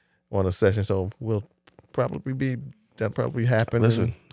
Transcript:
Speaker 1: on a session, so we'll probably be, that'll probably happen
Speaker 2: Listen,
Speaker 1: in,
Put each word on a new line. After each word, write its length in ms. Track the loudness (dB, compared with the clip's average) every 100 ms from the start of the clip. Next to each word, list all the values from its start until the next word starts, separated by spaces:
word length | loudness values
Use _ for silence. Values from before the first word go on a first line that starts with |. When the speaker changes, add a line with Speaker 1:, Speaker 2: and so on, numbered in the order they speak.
| _ _ _
Speaker 1:
on 140 | 0 0
a 60 |
session, 320 | 2 2 2
so 260 | 0 -2 -2 -6
we'll 240 | -4 -4 -4 _ _ -20 -8
probably 400 | -2 -2 -4 -6
be, 240 | -4 -4 -4 -8 -18 _ -6
that'll 160 | -4
probably 300 | -2 -2 0
happen 380 | 2 2 2 2
Speaker 2:
Listen, 220 | 4 4 0
Speaker 1:
in, 80 | -4 -10